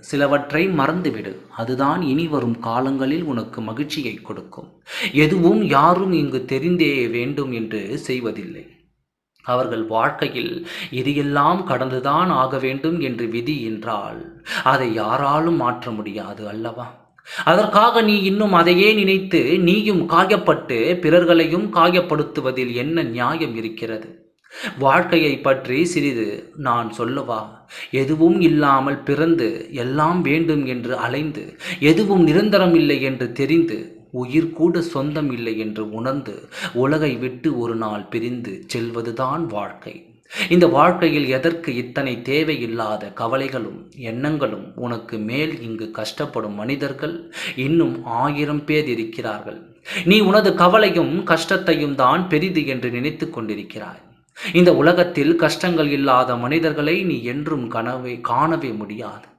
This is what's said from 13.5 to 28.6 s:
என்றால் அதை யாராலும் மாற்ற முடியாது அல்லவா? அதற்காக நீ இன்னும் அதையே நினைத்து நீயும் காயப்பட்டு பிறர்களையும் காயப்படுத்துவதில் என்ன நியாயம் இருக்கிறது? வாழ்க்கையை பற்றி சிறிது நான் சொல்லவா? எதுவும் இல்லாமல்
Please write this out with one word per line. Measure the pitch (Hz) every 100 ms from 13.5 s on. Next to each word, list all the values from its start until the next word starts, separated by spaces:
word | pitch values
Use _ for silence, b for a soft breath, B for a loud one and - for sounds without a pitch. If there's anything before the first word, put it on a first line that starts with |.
| 147
என்றால் | 113 110 117 107 101 113 113 - B B
அதை | 131 135 127
யாராலும் | 110 104 127 139 151 165 165
மாற்ற | 120 120 -
முடியாது | 107 104 101 98 101 104
அல்லவா? | 107 117 117 120 - _ _ B B
அதற்காக | - 180 214 202 226 226
நீ | 220 208
இன்னும் | 190 196 208
அதையே | 180 165 180 202
நினைத்து | 214 190 190 190 170 123 180
நீயும் | 175 202 208 190 -
காயப்பட்டு | 170 185 202 - 151 - 120 120 180
பிறர்களையும் | 165 170 170 165 165 170 208
காயப்படுத்துவதில் | - 165 180 175 151 143 - 131 127 127 120
என்ன | 131 165 139
நியாயம் | 117 123 160 151 113
இருக்கிறது? | 110 - 113 110 - - _ _ B B 220 -
வாழ்க்கையை | 135 156 180 170 151 135
பற்றி | 139 131 - 127 170
சிறிது | 170 143 120 104 107 - -
நான் | 135 117 113
சொல்லவா? | - 117 135 120 113 107 - _ B B
எதுவும் | 131 135 156 165 180
இல்லாமல் | 170 151